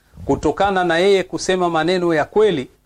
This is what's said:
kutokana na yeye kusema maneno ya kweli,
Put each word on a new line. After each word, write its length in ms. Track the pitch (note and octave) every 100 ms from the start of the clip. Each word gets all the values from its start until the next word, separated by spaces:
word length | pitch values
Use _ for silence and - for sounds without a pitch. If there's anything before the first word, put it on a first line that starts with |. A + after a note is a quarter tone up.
| _ - F2+
kutokana 580 | C#3 D#3 - G3+ F#3
na 140 | F3+ E3
yeye 260 | F#3+ G3
kusema 460 | F3+ D#3+ - F#3 F3
maneno 440 | E3 E3 F#3 F3
ya 120 | D#3+ C3
kweli, 420 | G3+ G#3+ E3 - _